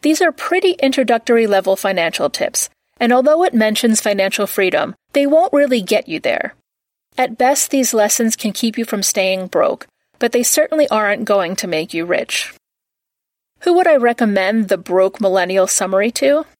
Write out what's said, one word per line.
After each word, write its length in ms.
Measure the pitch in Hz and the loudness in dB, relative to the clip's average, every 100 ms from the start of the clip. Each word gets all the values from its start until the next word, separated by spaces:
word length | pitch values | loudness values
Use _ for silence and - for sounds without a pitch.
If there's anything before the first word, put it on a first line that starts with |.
These 220 | 294 311 | 2 2
are 100 | 349 | 0
pretty 400 | - - 359 381 | -2 -4 0 0
introductory 720 | 359 269 269 254 233 - 233 220 | 0 0 0 0 0 2 2 4
level 300 | 196 190 190 | 2 2 0
financial 540 | 196 190 165 - 143 | 0 -2 -2 -2 -4
tips, 400 | - - - - _ _ _ | -2 -4 -4 -8 _ _ _
and 140 | 240 | 0
although 320 | 247 262 311 | 2 4 2
it 100 | 359 | 2
mentions 460 | 233 214 214 233 220 | 2 0 2 0 0
financial 460 | 220 196 190 - 196 | 0 0 -2 -2 -4
freedom, 480 | - 190 156 151 - _ | 0 0 0 -4 -10 _
they 140 | 285 285 | 0 2
won't 260 | 311 370 | 2 4
really 300 | 285 285 247 | 2 2 0
get 260 | 185 208 - | 0 -2 -2
you 100 | - | -6
there. 360 | - - - - _ _ _ _ _ - | -2 -2 -4 -10 _ _ _ _ _ -4
At 200 | 254 226 | -4 0
best, 360 | 254 285 - | 0 2 0
these 200 | 277 247 | 0 0
lessons 440 | 226 208 - 226 - | 2 0 0 -2 -2
can 160 | 220 | -6
keep 260 | 196 233 220 | -4 -4 -4
you 60 | |
from 180 | 226 208 | -6 -4
staying 460 | 214 - 190 190 185 | -2 0 -2 -2 -2
broke, 400 | 170 - - - _ _ _ | -2 0 -2 -12 _ _ _
but 100 | 233 | -2
they 140 | 240 | 0
certainly 440 | 240 - 311 311 294 | 0 0 0 0 0
aren't 360 | 214 208 208 | 0 0 -2
going 320 | 208 202 170 190 | 0 0 0 -6
to 100 | 190 | -4
make 260 | 160 175 | -6 -4
you 120 | 165 | -6
rich. 500 | 170 170 - - - - _ _ _ _ _ _ _ _ _ _ | -4 -4 -4 -8 -8 -16 _ _ _ _ _ _ _ _ _ _
Who 100 | - | 0
would 160 | 349 359 | 2 4
I 80 | 294 | 4
recommend 720 | 240 240 226 196 190 226 202 | 2 0 0 0 0 -2 0
the 100 | 190 | -2
Broke 420 | - 185 190 - | 0 2 2 0
Millennial 460 | 196 185 180 190 190 | 0 0 0 0 0
summary 460 | - 190 190 214 | 0 0 0 0
to? 340 | - 277 294 311 _ | 0 0 0 -2 _